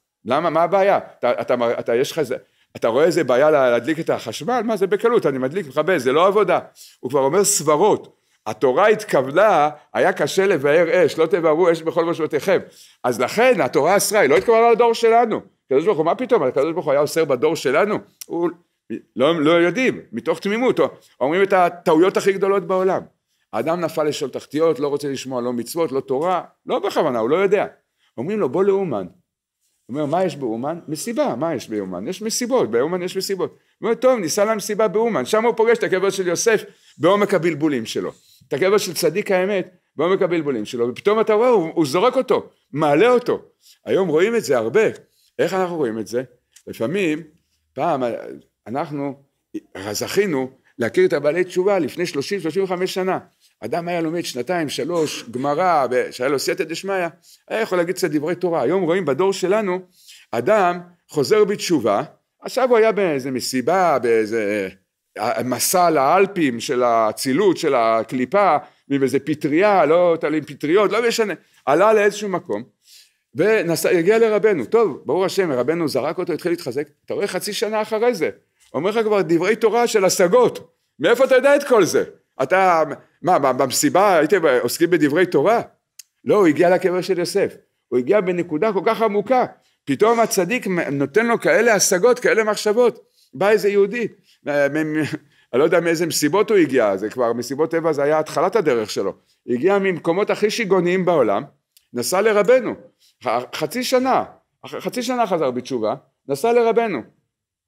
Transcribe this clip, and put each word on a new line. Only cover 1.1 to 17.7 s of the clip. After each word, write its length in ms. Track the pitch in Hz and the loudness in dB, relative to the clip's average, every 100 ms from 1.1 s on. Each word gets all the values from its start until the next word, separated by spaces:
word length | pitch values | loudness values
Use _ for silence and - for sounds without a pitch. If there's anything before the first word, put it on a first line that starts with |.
| - | -4
אתה, 220 | 123 123 | -2 -2
אתה, 140 | 117 123 117 120 | -2 0 0 -2
אתה, 160 | 120 117 | -2 -2
יש 160 | 143 | -2
לך 80 | - | -4
איזה, 160 | 147 - - _ _ - | -6 -6 -12 _ _ -4
אתה 120 | 120 | -2
רואה 180 | 120 170 | 2 2
איזה 180 | 165 | 2
בעיה 280 | 131 123 151 | 2 4 4
לה-, 180 | 151 127 | 4 4
להדליק 300 | 117 123 160 | 2 0 -4
את 100 | 156 | -4
החשמל? 520 | 123 117 107 156 247 220 | -4 -6 -8 -4 -4 -2
מה 120 | 214 | -2
זה 100 | 190 | -2
בקלות? 380 | 202 233 233 156 | 0 0 2 0
אני 120 | 135 | -2
מדליק, 300 | 131 180 151 | -4 -6 -6
מכבה, 320 | 143 156 175 | -2 0 0
זה 120 | 123 | 2
לא 160 | 147 190 | 2 4
עבודה. 320 | 202 185 151 - - - _ | 2 2 0 -4 -16 -20 _
הוא 100 | 127 | -4
כבר 100 | 139 | 0
אומר 240 | 135 180 | 2 2
סברות. 760 | 196 - 151 151 208 131 - _ _ _ 107 | 0 0 2 2 2 2 -4 _ _ _ -12
התורה 420 | 110 131 135 214 | -2 0 4 4
התכוונה, 840 | 220 - 156 131 160 214 170 147 147 _ | 2 0 -2 0 2 4 4 2 -2 _
היה 200 | 110 160 | -2 0
קשה 340 | 185 147 190 196 | 0 -2 0 0
לבאר 580 | 165 143 160 165 175 156 | 2 2 2 2 2 2
אש, 120 | - | 2
"לא 80 | 160 | 0
תבערו 460 | 180 160 151 175 | 2 2 2 2
אש 100 | 165 | 2
בכל 240 | 160 170 165 | -2 -2 -2
מושבותיכם." 540 | 165 151 147 - 165 - - - _ | -2 -4 -2 0 -2 -2 -16 -20 _
אז 180 | 123 117 | -4 -2
לכן 400 | 123 196 254 214 | -2 2 2 2
התורה 360 | 127 156 147 196 | 0 0 2 2
אסרה, 220 | - 208 | 2 2
היא 100 | 147 | 4
לא 80 | 160 | 4
התכוונה 340 | 214 226 233 | 4 4 4
לדור 220 | 226 233 | 4 2
שלנו. 480 | 226 226 233 240 156 - _ - | 2 4 4 2 -2 -8 _ -2
הקדוש 200 | 131 170 | 0 2
ברוך 120 | 156 | 0
הוא, 80 | 160 | 0
מה 100 | 202 | -2
פתאום? 280 | 254 226 | 0 2
הקדוש 300 | 135 131 156 | 2 0 -2
ברוך 120 | 165 151 | -2 0
הוא 60 | |
היה 100 | 139 | 0
אוסר 240 | 147 160 156 | 0 0 0
בדור 300 | 123 151 160 | 2 0 0
שלנו? 420 | 143 | 0